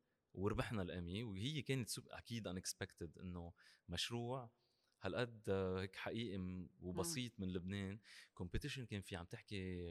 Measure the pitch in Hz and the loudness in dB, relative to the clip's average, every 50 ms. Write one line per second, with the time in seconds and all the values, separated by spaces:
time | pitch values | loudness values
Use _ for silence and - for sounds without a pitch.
0 | _ _ _ _ _ _ - 90 92 104 110 110 - - 123 104 92 87 76 90 | _ _ _ _ _ _ -2 2 4 4 4 4 4 2 2 2 2 2 0 0
1 | 87 85 90 104 120 117 98 92 104 139 156 151 113 - 135 135 117 - - - | 0 0 0 0 0 -2 -2 -2 -2 0 0 0 0 2 2 2 2 0 -2 -4
2 | - - - - - - 117 117 101 98 87 92 87 - - - 101 92 - - | -6 -6 -10 -10 -6 -4 -4 -2 0 0 -2 -2 -2 -2 -4 -4 -4 -6 -6 -6
3 | 87 85 - - - 92 90 87 85 85 85 - - - - - _ - 85 87 | -8 -8 -6 -6 -6 -6 -4 -4 -6 -8 -10 -12 -18 -20 -20 -18 _ -4 -2 0
4 | - - 117 117 120 120 127 135 123 113 - _ _ _ _ _ _ _ _ _ | 0 0 0 -2 -2 0 -2 -2 -4 -6 -12 _ _ _ _ _ _ _ _ _
5 | - 98 78 101 123 123 117 110 104 - 98 95 95 92 92 95 92 101 - - | -2 0 2 2 2 0 0 -2 2 4 6 6 6 6 4 4 2 0 -2 -4
6 | - - - 113 117 110 92 98 92 92 92 92 90 - - - 87 90 90 92 | -4 -2 0 0 0 0 0 0 0 0 0 -2 -4 -6 -8 -6 -4 -2 2 2
7 | 92 85 - 127 123 117 - - 98 92 90 92 85 92 98 101 98 95 98 110 | 2 2 2 2 0 0 0 0 0 2 2 2 2 0 0 2 2 0 -2 -4
8 | - - - - - - _ - 95 87 - 113 - 147 127 139 123 110 107 101 | -8 -12 -16 -16 -16 -12 _ -4 -2 0 0 0 0 0 -2 -4 -2 -2 -2 -2
9 | 92 - 101 87 87 - - 110 - - 104 98 92 92 92 87 87 85 | -2 -2 -4 -4 -4 -6 -8 -10 -8 -4 -2 -2 0 0 0 0 -2 -2